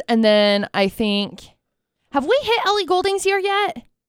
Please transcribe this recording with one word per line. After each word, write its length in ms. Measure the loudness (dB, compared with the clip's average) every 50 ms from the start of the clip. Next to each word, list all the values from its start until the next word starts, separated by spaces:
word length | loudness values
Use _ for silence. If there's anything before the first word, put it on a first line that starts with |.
| -4
and 160 | -2 0 2 4
then 460 | 4 4 4 4 4 2 0 -2 -4 -2
I 140 | -2 -2
think, 540 | -2 -2 -2 -2 -2 -2 -2 -4 -6 -10 -16 -20 -20 _ _ _ _ _ _ _ _ _ _ _ _
have 140 | -4 -2 0
we 140 | 2 0 0 2
hit 160 | 0 0 0 0
Ellie 180 | 0 0 0 0
Goulding's 400 | 0 0 0 0 0 -2 -2 0
year 140 | 0 0 0
yet? 440 | 0 0 0 0 -2 -2 -4 -8 -16 _ _ _ _